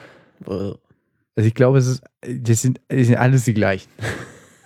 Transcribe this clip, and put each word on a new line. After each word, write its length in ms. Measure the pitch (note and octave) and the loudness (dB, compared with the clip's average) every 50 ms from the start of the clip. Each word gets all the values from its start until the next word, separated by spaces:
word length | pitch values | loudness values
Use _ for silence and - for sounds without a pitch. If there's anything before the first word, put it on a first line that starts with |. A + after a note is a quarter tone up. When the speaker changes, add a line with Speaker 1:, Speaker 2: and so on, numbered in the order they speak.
| - - - _ _ _ _ - - | -20 -20 -20 _ _ _ _ -20 -14
Speaker 1:
Äh. 280 | - F#2+ F#2 G2 G2+ - - _ _ _ _ _ _ _ _ _ _ _ | -10 -8 -8 -8 -8 -10 -12 _ _ _ _ _ _ _ _ _ _ _
Speaker 2:
Also 100 | - A2 A2+ | -2 0 0
ich 60 | A2+ | 2
glaube, 240 | - B2+ B2 C3+ C#3 | 2 2 4 4 4
es 80 | B2+ | 2
ist, 160 | B2+ B2+ - - _ _ _ | 0 -2 -6 -8 _ _ _
das 400 | - - B2+ C3+ B2 A#2 A#2 A2+ | -14 -12 -12 -6 -2 0 0 2
sind, 200 | - C3 B2+ - _ - | 0 0 -2 -4 _ -4
das 180 | - C3+ B2 | -2 0 2
sind 100 | A#2 B2 | 2 2
alles 280 | G#2+ A#2+ B2+ C3+ C3 A2 | 4 2 2 2 2 2
die 100 | A#2+ G#2+ | 0 0
gleichen. 340 | G#2+ G2 G2 G2 F#2+ - - _ - - - - - - - - - - _ _ _ _ | 0 0 0 -2 -2 -6 -14 _ -12 -10 -10 -10 -10 -14 -18 -20 -20 -20 _ _ _ _